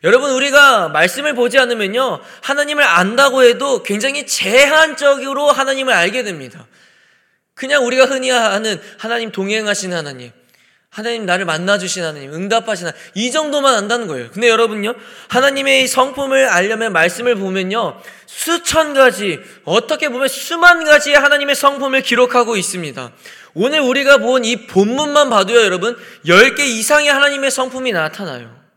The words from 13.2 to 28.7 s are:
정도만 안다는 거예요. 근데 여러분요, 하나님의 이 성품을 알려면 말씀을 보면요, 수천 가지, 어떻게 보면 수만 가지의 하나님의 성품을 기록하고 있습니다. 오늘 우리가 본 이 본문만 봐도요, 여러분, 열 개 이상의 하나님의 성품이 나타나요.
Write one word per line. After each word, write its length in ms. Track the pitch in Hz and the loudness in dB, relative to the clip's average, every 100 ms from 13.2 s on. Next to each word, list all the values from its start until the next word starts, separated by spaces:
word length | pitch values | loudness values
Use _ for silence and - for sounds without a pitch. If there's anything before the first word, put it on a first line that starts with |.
| 240 | -4
정도만 440 | 294 302 294 269 | -2 -2 0 0
안다는 320 | 226 208 240 214 | 0 -2 -4 -4
거예요. 240 | 135 117 | -10 -10
근데 180 | 185 240 | -2 0
여러분요, 460 | 226 226 214 208 240 - - - | 2 0 -2 -6 -8 -14 -20 -4
하나님의 540 | 247 277 277 277 269 | 0 0 0 0 0
이 40 | 254 | 2
성품을 600 | 262 269 277 269 269 262 | 0 -2 -2 -2 0 2
알려면 480 | 180 196 220 226 | 2 0 -2 -2
말씀을 400 | 175 170 175 247 | 0 0 0 -2
보면요, 680 | 220 190 190 185 220 185 - - - | -2 -2 -4 -4 -4 -6 -8 -20 -20
수천 680 | _ - - 339 339 320 302 | _ -10 -4 -4 0 0 0
가지, 440 | 277 262 190 202 143 - - | 4 4 2 -6 -6 -12 -16
어떻게 440 | - 202 233 302 302 | -2 -2 -2 -4 -4
보면 200 | 247 269 | -2 -4
수만 560 | - - 330 349 339 | -4 -8 4 4 6
가지의 320 | 311 294 294 285 | 4 4 4 4
하나님의 380 | 277 285 285 | 4 2 0
성품을 460 | 277 277 277 269 262 | 2 0 0 -2 -2
기록하고 560 | 262 240 247 247 226 220 | 0 2 2 2 0 -2
있습니다. 560 | 180 185 156 131 123 _ - - - | -4 -8 -10 -12 -16 _ -20 -20 -16
오늘 280 | 156 240 311 | -4 -2 0
우리가 360 | 254 269 277 277 | 0 0 4 4
본 300 | 220 254 226 | 4 0 0
이 200 | 240 - | -4 -2
본문만 640 | 185 208 262 302 294 277 | 0 0 0 0 2 2
봐도요, 320 | 220 196 233 | 2 2 2
여러분, 380 | 208 180 208 233 - - 151 | 2 0 -4 -8 -16 -10 4
열 260 | 180 254 | 6 6
개 100 | - | 2
이상의 460 | 285 220 208 294 294 | -4 -4 2 2 4
하나님의 400 | 277 285 277 269 | 2 2 0 -4
성품이 420 | 269 262 254 254 | -2 -6 -4 -4
나타나요. 680 | 180 156 - 185 127 113 120 _ | -2 -4 -6 -12 -12 -16 -20 _